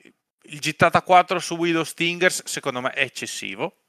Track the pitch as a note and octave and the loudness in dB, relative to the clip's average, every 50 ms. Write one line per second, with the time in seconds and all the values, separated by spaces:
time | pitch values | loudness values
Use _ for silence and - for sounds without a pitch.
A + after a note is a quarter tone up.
0 | _ - _ _ _ _ _ _ _ - D3+ D3 - D#3 D#3 - F#3 E3+ - F3+ | _ -20 _ _ _ _ _ _ _ -20 -14 -8 -6 -6 0 2 2 4 4 2
1 | - - F#3 F3+ F3 - F#3+ F3 - - E3+ E3+ E3 F3 E3 E3 D#3+ - - - | 4 6 6 6 6 6 0 -4 -2 -4 -4 -2 0 2 2 0 0 -2 -4 -4
2 | E3+ E3+ F3 F3 F3 F#3 F3 - - - - D3+ - C#3+ B2+ B2+ B2 B2+ - C3+ | -4 -2 -2 0 0 0 0 0 -6 -8 -10 -6 -4 -4 -4 -4 -4 -4 -2 -2
3 | C#3 B2 - - - A2+ - - - G2+ F#2+ G#2 C3+ F#3 - _ _ | -4 -4 -4 -8 -10 -10 -10 -10 -10 -10 -8 -6 -8 -8 -8 _ _